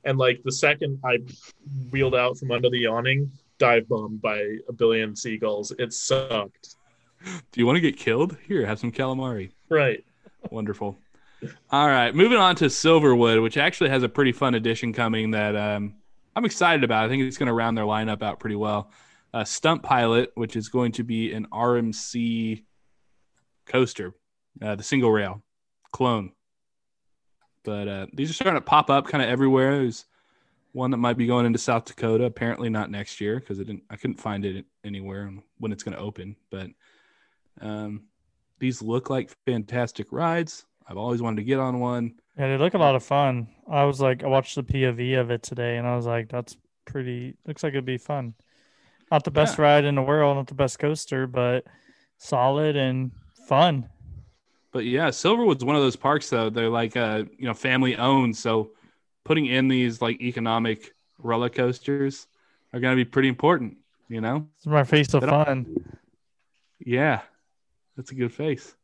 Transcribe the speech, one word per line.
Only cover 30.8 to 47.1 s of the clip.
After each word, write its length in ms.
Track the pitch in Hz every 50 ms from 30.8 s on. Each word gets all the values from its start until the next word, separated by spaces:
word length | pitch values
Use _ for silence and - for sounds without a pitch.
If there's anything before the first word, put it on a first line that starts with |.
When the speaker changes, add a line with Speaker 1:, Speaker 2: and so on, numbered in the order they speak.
| 127 127
Speaker 2:
that 60 | 135
might 200 | 117 120 120 120 127
be 80 | 120
going 200 | 120 123 123 120
into 120 | 117 117 120
South 260 | - - 120 113 -
Dakota. 400 | - - - 117 113 113 113 123
Apparently 440 | 120 113 - 120 117 117 - 120 117
not 220 | 110 107 101 -
next 300 | 101 101 98 - - -
year 200 | 104 104 110 131
'cause 200 | - - 101 98
I 40 | 98
didn't, 200 | 110 104 92 _ _
I 60 | 104
couldn't 240 | - - 117 - -
find 240 | - 107 104 101 101
it 200 | 98 95 98 - _ _ _ -
anywhere 380 | 104 101 98 95 98 95 98 101
and 160 | 98 95 101 _ _ _ _
when 120 | - 107
it's 100 | 104 101
gonna 160 | - 107 95 -
open. 380 | 95 104 - - 92 101 104 _ _ _
But, 200 | - 95 95 - - _ _ _ _ _ _ _ _ _ _ _ _ _ _ _ _ -
um, 440 | - 107 107 107 107 104 104 107 _ _ _ _ _ _ _ _ _ _ _ _
these 240 | 131 131 127 -
look 260 | 107 110 117 127 127 -
like 200 | 135 131 107 - - _ _
fantastic 640 | 135 123 113 101 - 120 123 120 113 - - - _
rides. 540 | - - 170 165 165 170 170 156 - - _ _ _ _ _ -
I've 60 | 92
always 240 | 98 110 120 120 117
wanted 160 | 120 117 110
to 80 | 107 104
get 140 | 120 135 135
on 220 | 131 127 123 123
one. 340 | 123 123 123 120 117 117 - _ _ _ _ 147
Speaker 3:
Yeah, 100 | 139 135
they 80 | 135
look 160 | 131 151 180 -
a 40 | 190
lot 160 | 160 143 135
of 80 | 127 -
fun. 440 | - 139 143 143 135 127 123 117 110 _ _ _ -
I 160 | 160 143 143
was 160 | 143 139 131
like, 240 | 139 131 127 120 143
I 20 |
watched 280 | 139 131 135 131 - -
the 80 | 147
P 240 | 131 - - 135 131
O 60 | 127
V 220 | 120 117 123 127 131
of 160 | 127 123 117
it 120 | 120 113
today, 340 | - - 123 120 120 120 120
and 100 | 120 120
I 80 | 120 123
was 100 | 123 117
like, 240 | 120 117 117 113 110
"That's 260 | 123 123 117 - - _ _ _ _ _ _
pretty, 500 | - - 139 127 127